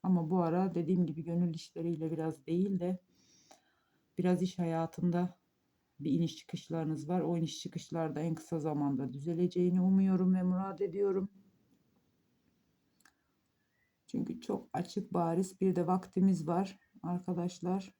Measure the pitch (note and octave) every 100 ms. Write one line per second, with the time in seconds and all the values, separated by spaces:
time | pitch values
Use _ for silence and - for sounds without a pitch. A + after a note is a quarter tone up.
0 | F3+ F3+ D#3 F3+ E3 F3 F#3+ E3+ D#3+ F#3
1 | E3 D3+ E3 E3+ F3 D#3+ - - E3+ D#3+
2 | D#3+ D#3+ D#3+ D#3 - E3+ G3+ F#3 F3+ F#3
3 | _ _ _ _ _ - _ _ _ _
4 | _ - F#3 F3+ F#3 F3+ E3+ E3 E3 -
5 | F3 F3 F3+ - _ _ _ _ _ -
6 | C#3+ - E3 - - E3+ - E3 D#3 D3+
7 | D3 F3+ D#3 E3+ D#3+ - - E3+ - E3
8 | E3 D3 E3 D#3+ - E3 D#3 D3 C#3+ C3
9 | C3+ C#3 D#3 E3 F3+ F3+ F3+ F#3 F3+ F#3+
10 | F#3+ F#3 F#3 F#3 F3+ F#3 G3 F#3+ G3 F#3+
11 | G3 F#3+ G3 - - _ _ _ _ _
12 | _ _ _ _ _ _ _ _ _ _
13 | _ _ _ _ _ _ _ _ _ _
14 | - A3+ - - - G3 - F3 F3+ -
15 | - F3+ E3 E3 F#3+ - F#3+ F3+ E3+ F#3
16 | - - F#3+ F3 D#3 F3 F#3+ - _ -
17 | E3 F3+ F3+ E3+ F3 - F3 F#3+ F#3+ _